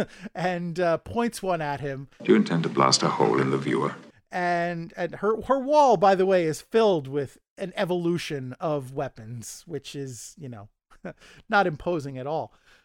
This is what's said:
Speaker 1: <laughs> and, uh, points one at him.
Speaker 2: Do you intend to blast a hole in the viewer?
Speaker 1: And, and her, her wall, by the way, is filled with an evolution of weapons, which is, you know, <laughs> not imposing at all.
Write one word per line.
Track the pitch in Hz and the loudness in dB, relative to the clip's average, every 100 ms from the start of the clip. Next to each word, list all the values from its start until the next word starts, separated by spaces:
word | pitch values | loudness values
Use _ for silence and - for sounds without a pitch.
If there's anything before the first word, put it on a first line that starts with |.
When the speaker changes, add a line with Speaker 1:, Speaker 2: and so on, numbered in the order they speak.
| 190 | -6
Speaker 1:
<laughs> | - 185 - | -6 -14 -4
and, | 175 175 175 165 | -2 -2 -4 0
uh, | 175 160 | 2 0
points | - 226 233 233 | -2 -2 -2 -2
one | 190 175 | -2 -2
at | 147 143 | -2 -4
him. | 143 135 139 - | -6 -8 -12 -6
Speaker 2:
Do | - | 4
you | 110 | 4
intend | - 85 | 4 0
to | 80 | 0
blast | 60 67 67 | 4 4 4
a | 82 | 2
hole | - 58 62 | 2 2 2
in | 67 | 2
the | 69 | 0
viewer? | 69 - 71 - - _ _ | 0 -2 -2 -6 -20 _ _
Speaker 1:
And, | 190 175 175 170 170 165 - | -4 -2 -2 -2 -6 -10 -8
and | 175 143 | -8 -4
her, | 196 220 | -2 -2
her | 214 269 | 0 0
wall, | 262 302 277 202 | 4 6 6 8
by | 196 190 | 6 6
the | 190 | 4
way, | 190 | 4
is | 160 151 | 2 -2
filled | - 170 220 175 131 | -2 2 4 2 0
with | 143 131 - _ - | -6 -6 -10 _ -12
an | 185 - | -10 -4
evolution | 190 180 170 175 - 143 127 123 | -2 0 0 -2 -2 -8 -10 -6
of | 170 147 127 | -4 -4 -6
weapons, | 135 135 - 113 123 110 - - | -8 -8 -10 -14 -14 -14 -16 -12
which | 147 - 147 | -12 -10 -12
is, | 135 120 - - | -10 -12 -16 -16
you | 143 | -16
know, | 113 101 _ _ _ | -14 -18 _ _ _
<laughs> | 185 - - - - | -16 -16 -20 -20 0
not | 208 185 | 2 2
imposing | 151 - 175 139 131 | 0 -4 -4 -4 -8
at | 131 | -6
all. | 156 113 _ _ _ | -6 -8 _ _ _